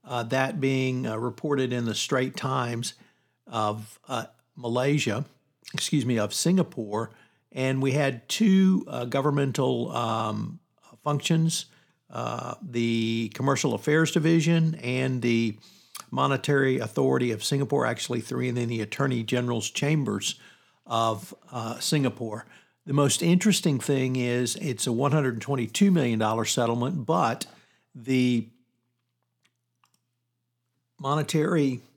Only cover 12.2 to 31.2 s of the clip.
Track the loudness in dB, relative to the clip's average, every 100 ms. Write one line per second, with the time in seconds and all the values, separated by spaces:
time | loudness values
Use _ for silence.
12.2 | -6 -6 -8 -10 -6 -2 0 2 0 0
13.2 | -4 -2 0 0 0 -2 2 2 4 2
14.2 | 4 4 4 4 2 0 -4 -2 -2 0
15.2 | 2 2 2 -4 -18 -20 _ -20 -8 -2
16.2 | 0 0 2 2 2 0 -2 0 2 2
17.2 | 0 -2 -2 -2 0 0 0 -4 -6 -6
18.2 | -6 -4 -4 -2 -4 -4 -6 -2 -2 -2
19.2 | -2 -2 0 -2 -4 -4 0 0 0 -2
20.2 | -4 -8 -16 _ _ _ -4 0 0 -2
21.2 | -10 -20 -14 -10 -8 -6 0 0 0 -2
22.2 | -8 -10 -12 -20 _ _ -2 2 2 2
23.2 | 4 4 4 2 2 0 0 0 0 0
24.2 | 0 0 -2 -4 -6 -4 -2 0 2 2
25.2 | 0 -2 -4 -2 -2 4 4 6 2 2
26.2 | 0 0 0 0 0 0 -2 -4 0 0
27.2 | 0 -2 -10 -16 _ _ _ -14 -2 2
28.2 | 4 2 -2 _ _ _ _ _ _ _
29.2 | _ _ _ _ _ _ _ _ _ _
30.2 | _ _ _ _ _ _ _ _ -2 -2